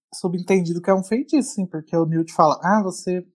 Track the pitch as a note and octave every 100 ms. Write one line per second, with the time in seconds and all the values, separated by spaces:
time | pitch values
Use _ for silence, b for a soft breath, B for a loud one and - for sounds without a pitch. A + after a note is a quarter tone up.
0 | _ - F#3 F3 F3+ F#3+ E3+ E3+ F3 F#3+
1 | F#3+ A3+ - D4+ - - F#3 D#3+ D#3 E3+
2 | D#3+ D#3+ E3 - D#3 - F3 G#3+ F#3+ F3
3 | F#3 F3+ F3